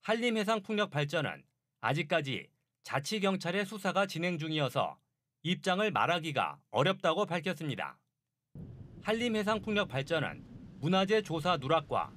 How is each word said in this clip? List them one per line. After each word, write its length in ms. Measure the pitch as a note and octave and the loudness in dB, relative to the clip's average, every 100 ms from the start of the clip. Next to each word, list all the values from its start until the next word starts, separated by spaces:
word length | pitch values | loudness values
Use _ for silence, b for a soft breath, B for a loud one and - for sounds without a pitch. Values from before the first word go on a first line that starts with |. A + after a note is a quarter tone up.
한림해상풍력발전은 1400 | - A3+ A#3+ A3 G3+ A3 G3 G#3+ G3+ D3 C#3+ E3 C3 D2 _ _ _ _ | 0 0 2 2 2 0 0 -2 0 0 0 0 -2 -4 _ _ _ _
아직까지 680 | A2 C#3 E3 E3+ C#3+ A2 - _ _ _ | -2 0 0 0 0 -6 -8 _ _ _
자치경찰의 840 | - C3+ D3 G#3+ G3 F#3+ F3 F#3 G3 | -4 -4 -2 0 0 0 -2 -2 -4
수사가 400 | G#3+ F#3+ F3 G3 | -4 -2 0 0
진행 320 | D#3+ F3 F3 | 0 -2 -2
중이어서 600 | D#3+ D#3 C3+ C3+ F2+ C#2+ _ _ _ _ | -2 0 0 0 -2 -4 _ _ _ _
입장을 480 | D#3 F#3 F#3+ F3+ G#3+ | -2 0 2 2 2
말하기가 680 | C#3 A#2 F3 D#3+ C#3+ E2+ D2 _ | 2 2 2 0 -2 -2 -4 _
어렵다고 560 | G#2+ D3+ F#3+ E3+ D#3+ G#3 | 2 2 2 2 2 0
밝혔습니다. 720 | F3 E3 F3 D#3 A2 D2 B1+ _ _ _ _ _ - - - - - | -2 -2 -4 -4 -4 -6 -8 _ _ _ _ _ -16 -16 -14 -16 -12
한림해상풍력발전은 1400 | - A3+ A#3+ A3 G#3 A3 G3 G#3 G3 C3+ C#3 E3 A#2 D2 - - - - | -2 0 2 2 2 0 0 0 0 -2 0 0 0 -4 -14 -18 -18 -4
문화재 400 | C#3+ F#3+ F#3+ A3 | 2 4 4 2
조사 360 | G#3 D#3+ D#3+ E3+ | 2 -2 0 0
누락과 540 | C3 E3 D#3 A#2 D#2 | 2 2 2 -2 -2